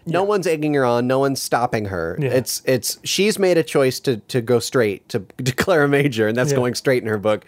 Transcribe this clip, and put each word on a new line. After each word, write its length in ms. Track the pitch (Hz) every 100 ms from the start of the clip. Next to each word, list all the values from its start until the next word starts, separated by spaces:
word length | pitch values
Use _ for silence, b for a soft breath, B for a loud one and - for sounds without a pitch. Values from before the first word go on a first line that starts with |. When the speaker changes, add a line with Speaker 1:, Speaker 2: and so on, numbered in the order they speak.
| -
Speaker 1:
no 160 | 170
Speaker 2:
Yeah. 40 | 202
Speaker 1:
one's 200 | 208 175
egging 260 | 160 151
her 100 | 143
on, 220 | 123 120 123
no 140 | 131
one's 220 | 139 131
stopping 440 | - 123 123 113 104
her. 320 | 92 82 90
Speaker 2:
Yeah. 100 | 135
Speaker 1:
It's, 320 | 127 117 - -
it's, 320 | 131 - -
she's 340 | - - 208 202
made 200 | 185 165
a 40 |
choice 360 | 156 147 131 -
to, 160 | - 110
to 240 | - 127
go 160 | 113 120
straight, 480 | - 131 107 95 -
to 100 | 110
<laughs> 180 | 92 -
declare 460 | 131 - - 165
a 40 | 143
major, 400 | 143 147 113 107
and 80 | 120
that's 140 | 143
Speaker 2:
Yeah. 60 | 139
Speaker 1:
going 160 | 123
straight 300 | 117 143 127
in 40 | 110
her 120 | 107
book. 260 | 107 107